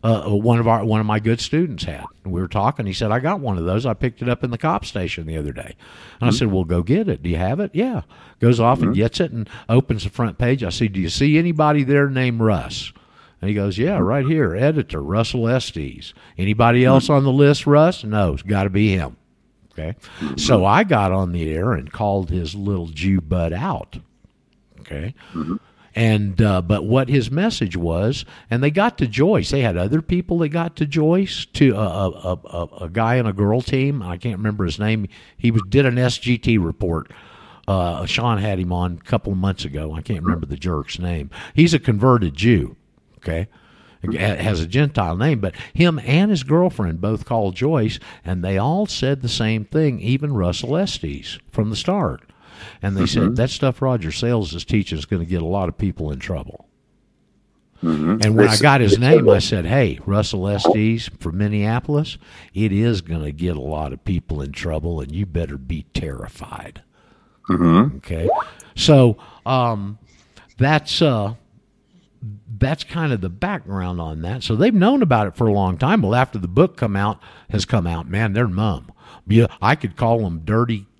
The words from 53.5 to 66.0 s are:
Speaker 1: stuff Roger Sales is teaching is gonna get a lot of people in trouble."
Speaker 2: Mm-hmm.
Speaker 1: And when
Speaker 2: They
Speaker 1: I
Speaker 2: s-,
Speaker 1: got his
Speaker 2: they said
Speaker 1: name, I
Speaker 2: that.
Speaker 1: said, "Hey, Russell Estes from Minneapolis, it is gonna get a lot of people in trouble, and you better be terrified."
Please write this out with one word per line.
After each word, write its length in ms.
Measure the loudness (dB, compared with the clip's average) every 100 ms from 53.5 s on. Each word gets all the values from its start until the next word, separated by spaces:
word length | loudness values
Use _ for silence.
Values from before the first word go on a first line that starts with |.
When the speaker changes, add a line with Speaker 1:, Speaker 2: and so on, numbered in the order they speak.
Speaker 1:
stuff 320 | 0 -2 0
Roger 280 | -2 -2 -4
Sales 440 | -4 -2 0 -2 -6
is 100 | -2
teaching 320 | -2 0 -6
is 80 | -4
gonna 200 | -4 -2
get 180 | -2
a 20 | -2
lot 240 | -2 -4
of 80 | -4
people 340 | -6 -4 -8
in 60 | -8
trouble." 480 | -6 -8 -8 -16 -20 _ _ _ _ _ _ _ _ _ _ _
Speaker 2:
Mm-hmm. 340 | -2 0 0 2
Speaker 1:
And 120 | 4 6
when 20 |
Speaker 2:
They 100 | 6
Speaker 1:
I 60 |
Speaker 2:
s-, 80 | 6
Speaker 1:
got 200 | 4 6
his 160 | 6 4
Speaker 2:
they 80 | 6
said 100 | 6
Speaker 1:
name, 120 | 6
I 40 | 4
Speaker 2:
that. 60 |
Speaker 1:
said, 240 | 2 -2 0
"Hey, 320 | 2 0 -2 -2
Russell 400 | 0 0 -2 -2
Estes 600 | 0 2 2 2 0 -6 -10
from 180 | -8 -2
Minneapolis, 800 | -2 0 0 -2 -2 -2 -2 -8 -18 -20 -10 -2
it 160 | 0
is 300 | 2 2 0
gonna 300 | -4 -6 -6
get 260 | -4 -4 -2
a 40 |
lot 320 | -4 -6 -6
of 100 | -8
people 380 | -4 -4 -4 -8
in 120 | -8
trouble, 480 | -8 -6 -4 -4 -6
and 100 | -6
you 160 | -6 -4
better 300 | -4 -6 -8
be 260 | -8 -10 -8
terrified." 880 | -8